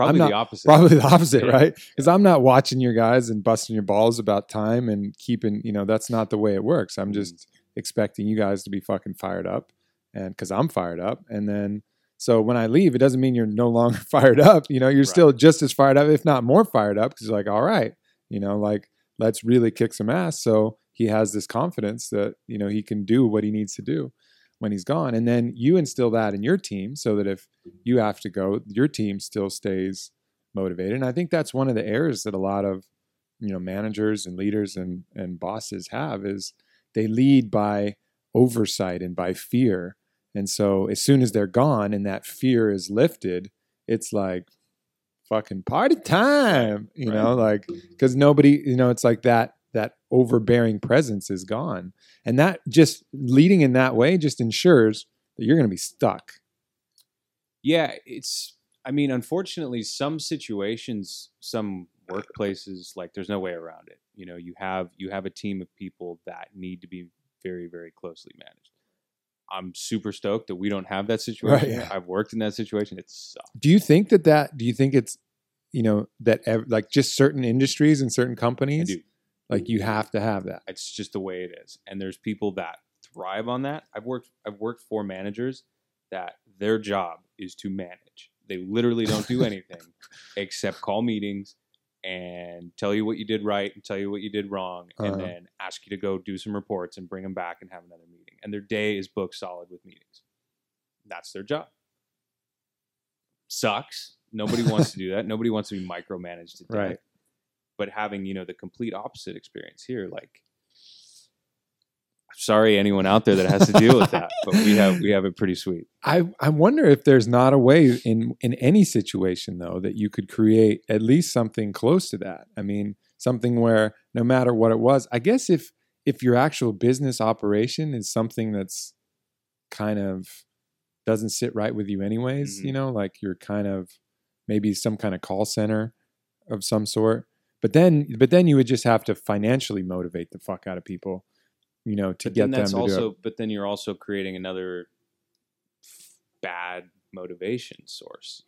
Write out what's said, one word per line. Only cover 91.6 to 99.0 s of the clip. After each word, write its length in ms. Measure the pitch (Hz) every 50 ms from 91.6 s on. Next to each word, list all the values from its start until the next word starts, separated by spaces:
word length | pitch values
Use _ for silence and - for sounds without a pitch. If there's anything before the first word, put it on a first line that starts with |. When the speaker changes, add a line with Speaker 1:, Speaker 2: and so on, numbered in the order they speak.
| _ _ _ _ _ _ _ _ -
Speaker 1:
and 680 | 92 92 92 90 87 87 87 87 87 87 87 87 87 -
tell 160 | - 110 101 101
you 100 | 107 107
what 120 | 107 110
you 80 | - 110
did 180 | 104 110 104 101
right 260 | 104 101 101 98 101 -
and 80 | 101 -
tell 140 | - 101
you 120 | 98 101 101
what 120 | 101 101
you 80 | 101 104
did 180 | 101 104 101 98
wrong, 400 | 101 95 92 90 90 87 87 90 _
and 100 | - 107
Speaker 2:
Uh-huh. 100 | 101 98
Speaker 1:
then 300 | 98 90 90 87 87 87 _ _ -
ask 260 | 95 92 - - -
you 60 | 95
to 60 | 101 95
go 160 | 101 98 98
do 180 | 92 92 104 95
some 180 | 95 - 107 104
reports 420 | 101 98 - 107 92 90 87 -
and 100 | 101 92
bring 160 | 87 98 95 95
'em 120 | 95 92
back 260 | 92 87 85 85 -
and 100 | 95 90
have 120 | 92 87 87
another 220 | 87 85 82 85 85
meeting. 260 | 87 _ _ _ _ _
And 100 | - 104
their 80 | 104 104
day 360 | 101 - 110 107 107 107 104
is 100 | 98